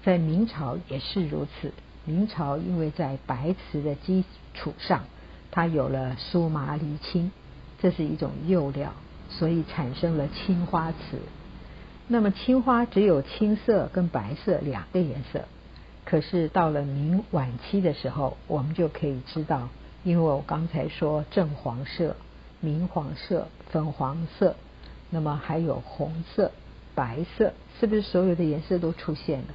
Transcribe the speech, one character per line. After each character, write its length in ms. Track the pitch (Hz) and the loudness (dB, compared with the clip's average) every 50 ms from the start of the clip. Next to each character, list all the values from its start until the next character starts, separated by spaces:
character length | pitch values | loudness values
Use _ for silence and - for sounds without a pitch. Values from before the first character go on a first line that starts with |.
在 160 | - 196 185 175 | 4 4 4 4
明 300 | 165 156 160 180 226 226 | 4 4 4 4 2 2
朝 300 | - 151 147 123 131 175 175 - | 0 -4 -4 -4 -4 -6 -6 -6
也 100 | 135 135 | -6 -6
是 300 | - - - 202 175 147 | -6 -4 -2 -2 0 0
如 180 | 151 151 147 | 0 -2 -4
此， 260 | 143 - - - 143 - - - - - - - | -4 -6 -8 -8 -8 -10 -10 -20 -20 -20 -12 -6
明 220 | 160 156 175 208 | -2 0 0 0
朝 320 | 214 - - 160 139 139 151 | 0 0 -2 -2 0 0 0
因 180 | 170 180 180 | 0 0 0
为 140 | 170 160 156 | 0 0 -2
在 260 | 147 - 165 135 139 135 - | 0 -2 -2 -2 -2 -6 -4
白 300 | - 135 120 135 165 190 | -4 -4 0 0 0 0
瓷 260 | - - - - 151 | -2 -4 -6 -4 -2
的 140 | 143 151 143 | -2 -2 -4
基 300 | 139 - - 185 185 180 - - - - - | -4 -2 2 2 2 2 0 -6 -20 -20 -18
础 220 | - - - 151 - - | -14 -8 -8 -8 -8 -8
上， 240 | - - 185 - 185 - - - - - - - - - | 0 0 0 0 0 -8 -16 -20 -20 -18 -20 -20 -16 -4
它 160 | - 170 170 170 | 0 0 0 2
有 200 | 160 151 127 135 | 2 2 2 2
了 280 | 135 131 131 131 131 | 0 -2 -2 -2 -4
苏 320 | - - - - 175 165 160 | -6 -8 0 2 2 2 2
麻 260 | 156 151 135 143 147 | 0 -2 -2 -2 -4
离 220 | 147 156 147 147 | -4 -4 -4 -4
青， 340 | 151 - - - 180 170 185 - - - - - - - - - - | -6 -8 -2 0 0 0 0 -4 -8 -20 -20 -18 -18 -18 -18 -8 2
这 80 | - 185 | 2 2
是 140 | 180 - 160 | 2 2 0
一 120 | 147 151 | -2 0
种 140 | 156 160 - 139 139 147 | -2 -2 -4 -4 -4 2
釉 240 | 170 190 175 147 139 | 4 4 4 4 2
料， 220 | 139 139 143 143 - - - - - - - - | -2 -4 -4 -6 -8 -10 -16 -16 -16 -16 -16 -14
所 200 | - - 170 160 | -4 0 2 2
以 160 | 170 165 151 | 2 2 0
产 300 | - - - - 123 131 | 0 -2 -4 -2 -2 -2
生 200 | - - 170 165 | 0 0 2 2
了 120 | 151 139 143 | 2 0 0
青 360 | - - - - 185 175 175 | -2 -4 0 2 2 2 2
花 260 | - - 170 160 160 | 2 0 0 0 0
瓷。 260 | 165 - - - - - - - - - - - - - - - - - - - - - - | -4 -6 -8 -8 -8 -8 -8 -10 -14 -16 -18 -16 -16 -16 -16 -16 -16 -16 -18 -18 -18 -20 -2
那 140 | - 233 233 | 0 2 4
么 100 | 214 202 | 4 4
青 320 | 190 - - - 254 262 | 2 2 4 4 6 6
花 240 | 233 277 247 233 240 | 6 6 4 4 4
只 140 | 233 - 190 | 4 4 6
有 200 | 208 208 170 139 | 6 8 6 6
青 340 | - - - - 214 208 214 | 4 -2 0 2 4 4 4
色 340 | 196 - - 220 190 127 - | 2 4 4 4 4 4 2
跟 160 | - 190 175 170 | 0 0 0 2
白 280 | - 127 104 104 143 | 0 -2 -2 -2 -6
色 220 | - - - 180 147 | -4 0 2 2 2
两 280 | 143 147 127 101 85 - | 2 -2 -4 -4 -6 -2
个 80 | - 185 | 0 2
颜 220 | 175 147 - 139 127 - | 2 2 0 -6 -8 -6
色， 120 | - - - - - - - - - - - - - - - | -6 -8 -8 -8 -16 -20 -20 -20 -20 -20 -20 -20 -20 -16 -2
可 160 | - - 156 | 2 2 2
是 260 | 143 - - 175 165 156 | 2 2 0 2 2 2
到 220 | - 190 170 156 | 4 4 4 4
了 120 | 151 143 | 2 0
明 420 | 143 143 139 139 147 156 175 190 226 - | 0 0 -2 0 2 4 2 2 2 2
晚 260 | - 156 135 123 120 123 | 0 0 0 0 -4 -8
期 220 | - - - 202 | -6 0 0 2
的 120 | 185 165 | 2 2
时 160 | 143 - - 135 | 0 0 -4 -4
候， 280 | - 143 139 131 - - - | -2 0 -2 -2 -2 -6 -6
我 160 | - - 147 | -2 -2 0
们 100 | 131 151 | 0 -2
就 140 | 160 - 170 | 0 0 0
可 220 | 156 - - - 147 | 0 0 -2 -2 -2
以 120 | 135 127 127 | -2 -4 -8
知 160 | - - 165 | -6 -6 -6
道， 260 | 151 - 160 135 123 123 - - - - - - - | 0 0 0 0 0 -6 -10 -14 -18 -18 -18 -6 0
因 120 | 180 170 | 2 4
为 60 | 170 | 6
我 200 | 165 156 139 139 139 | 6 4 4 2 0
刚 220 | - 156 160 165 165 | -2 -2 -2 -2 -2
才 200 | - 160 143 156 | -2 -2 -2 -2
说 360 | - - 165 147 151 151 151 - | -2 0 0 2 2 0 -2 0
正 180 | - 202 175 151 | 2 2 2 2
黄 340 | 147 - - 135 117 123 139 | 0 -4 -4 -6 -4 -4 -8
色、 320 | - - - 175 151 - - - - - - - - - - | -8 -2 -2 -2 -2 -2 -6 -12 -20 -20 -20 -20 -20 -12 -6
明 260 | - 156 147 156 175 | -2 -2 0 0 -2
黄 300 | 175 - 170 147 139 151 | 0 -2 -2 -4 -4 -8
色、 320 | - - - 196 160 - - - - - - | -10 -4 -2 -2 -2 -2 -4 -12 -18 -18 -2
粉 220 | - 165 156 156 | -2 0 0 0
黄 360 | 139 - 143 131 139 165 165 156 - - | -2 -2 -2 -2 -2 -4 -6 -6 0 4
色， 160 | 208 175 147 - - - - - - - - - - - | 4 4 4 2 -12 -20 -20 -18 -18 -18 -18 -18 -10 -4
那 100 | 180 165 | -2 0
么 200 | 156 151 147 151 - | 0 0 -2 -2 -2
还 140 | - 156 160 | -2 0 0
有 220 | 170 156 - - | 2 0 0 -2
红 420 | 120 - - - 156 151 160 165 165 - - | -4 -10 -6 -4 -4 -4 -4 -6 -8 -4 2
色、 160 | - 196 - - - - - - - - - - | 2 2 2 0 -8 -18 -18 -18 -18 -20 -8 -4
白 300 | - 131 120 117 143 170 - - | -2 -2 -2 -2 -4 -6 -6 2
色， 160 | - 220 190 - - - - - - | 2 2 2 2 -4 -18 -20 -2 0
是 80 | - 214 | 2 2
不 80 | 214 | 2
是 60 | 214 | 0
所 220 | 202 - - 180 180 | 0 2 2 4 4
有 120 | 190 175 | 4 4
的 80 | 160 175 | 4 2
颜 180 | 156 147 147 | 2 2 0
色 160 | 151 - 190 175 | -2 0 0 0
都 140 | 170 165 | 0 -2
出 220 | 170 - - - 151 | -2 -2 -4 -6 -6
现 240 | - - - 156 131 | -4 -2 -4 -4 -4
了？ 80 | 127 - | -4 -10